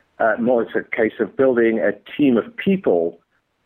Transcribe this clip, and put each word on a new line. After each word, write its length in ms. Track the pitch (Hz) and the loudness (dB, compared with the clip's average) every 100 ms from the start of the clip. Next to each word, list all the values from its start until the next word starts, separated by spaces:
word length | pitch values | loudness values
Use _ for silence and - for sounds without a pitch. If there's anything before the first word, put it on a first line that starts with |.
| _ _ | _ _
Uh, 160 | 110 107 | -2 0
more 240 | 117 123 | 0 0
it's 120 | 110 | -2
a 80 | 110 - - | -6 -6 -2
case 160 | 113 - | -2 -2
of 160 | 104 - | -6 0
building 420 | 135 120 117 110 | 0 2 2 0
a 140 | 95 101 - - | -2 -4 -12 -2
team 220 | 147 117 | 2 2
of 180 | - - | -2 -6
people 640 | - 190 165 90 85 - _ _ _ _ | -2 -2 0 0 0 -6 _ _ _ _